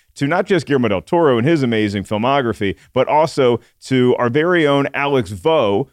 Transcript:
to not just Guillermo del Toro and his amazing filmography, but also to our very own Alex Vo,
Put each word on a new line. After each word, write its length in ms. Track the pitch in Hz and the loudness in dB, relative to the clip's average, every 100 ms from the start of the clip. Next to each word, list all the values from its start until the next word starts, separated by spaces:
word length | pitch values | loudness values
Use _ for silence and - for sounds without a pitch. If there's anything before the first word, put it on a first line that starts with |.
| _ - | _ -6
to 100 | 139 | -2
not 200 | 175 214 | -2 0
just 200 | 180 - | -2 0
Guillermo 220 | 143 117 | 0 0
del 140 | 95 | -2
Toro 360 | - 170 160 120 | -2 0 2 2
and 80 | 127 | 2
his 180 | 165 | 0
amazing 400 | 127 110 107 101 | 0 0 -2 -4
filmography, 720 | 98 104 120 143 120 104 101 87 _ | -4 -4 0 0 -2 -2 -4 -6 _
but 160 | 123 131 | -2 0
also 500 | 147 160 - 127 117 - _ | 0 0 2 2 0 -4 _
to 340 | - 131 123 - | -4 0 2 2
our 120 | 120 | 0
very 360 | 135 165 175 147 | 0 0 0 2
own 220 | 143 139 | 0 -2
Alex 380 | - 143 139 98 | -4 -2 -2 -2
Vo, 580 | 101 160 160 107 101 135 | -4 0 2 2 0 -4